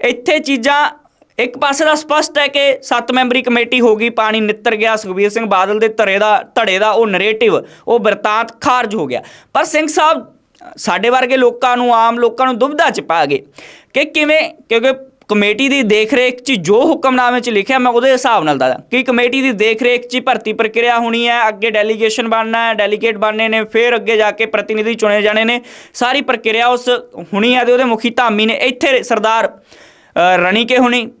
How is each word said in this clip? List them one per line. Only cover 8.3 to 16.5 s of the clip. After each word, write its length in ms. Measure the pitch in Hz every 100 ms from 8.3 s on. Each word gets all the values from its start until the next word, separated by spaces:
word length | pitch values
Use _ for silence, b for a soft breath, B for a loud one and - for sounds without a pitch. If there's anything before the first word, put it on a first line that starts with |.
| 214 - -
ਖਾਰਜ 340 | - 247 226
ਹੋ 120 | 214 139
ਗਿਆ। 160 | 120 B B B
ਪਰ 120 | 269
ਸਿੰਘ 220 | 302 302 311
ਸਾਹਿਬ 400 | 359 311 302 - _ _ _ - -
ਸਾਡੇ 340 | - 180 233
ਵਰਗੇ 260 | 254 247 262
ਲੋਕਾਂ 400 | 240 240 254 247
ਨੂੰ, 180 | 247
ਆਮ 240 | 226 233 233
ਲੋਕਾਂ 280 | 233 233 262
ਨੂੰ 120 | 226
ਦੁਬਿਧਾ 320 | 269 294 302
'ਚ 100 | 220
ਪਾ 260 | - 165 147
ਗਏ 120 | 143 - B B B B
ਕਿ 100 | 262
ਕਿਵੇਂ, 460 | 311 302 302 311 240 - -
ਕਿਉਂਕਿ 200 | 233 262 262 - _ -
ਕਮੇਟੀ 400 | 208 202 214 269
ਦੀ 140 | 277
ਦੇਖ 320 | 214 214 220
ਰੇਖ 280 | 254 254 254
'ਚ 100 | -